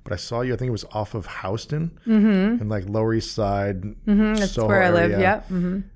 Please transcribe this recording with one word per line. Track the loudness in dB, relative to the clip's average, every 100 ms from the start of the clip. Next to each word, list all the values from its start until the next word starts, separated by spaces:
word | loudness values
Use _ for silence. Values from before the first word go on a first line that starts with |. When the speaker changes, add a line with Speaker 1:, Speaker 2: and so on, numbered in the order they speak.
Speaker 1:
but | -10
I | -8
saw | -6 -4
you, | -4
I | -2
think | -4
it |
was | -6 -6
off | -8 -6 -8
of | -10 -10
Houston | -6 -8 -6 -6 -6 -6 0
Speaker 2:
Mm-hmm. | 4 6 4 2 0
Speaker 1:
in, | -2
like, | -4 -2
Lower | 0 2
East | 0 -2
Side, | -2 0 0 -2 -4
Speaker 2:
Mm-hmm. | -8 -6 2 4 4 2
That's | 0
Speaker 1:
Soho | 0 2
Speaker 2:
where | 4
I | 4
live. | 4 2
Speaker 1:
area. | 2
Speaker 2:
Yep. | 2 0 -2
Mm-hmm. | -2 -2 -4 -8